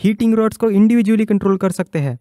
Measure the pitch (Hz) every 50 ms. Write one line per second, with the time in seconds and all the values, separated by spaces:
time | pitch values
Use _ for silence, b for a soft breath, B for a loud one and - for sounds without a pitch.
0 | - 202 220 - 233 226 220 220 220 220 214 - 233 226 202 196 214 220 233 240
1 | 214 208 226 214 220 - 208 196 - 196 196 185 202 185 180 - 180 - - 160
2 | 139 139 120 -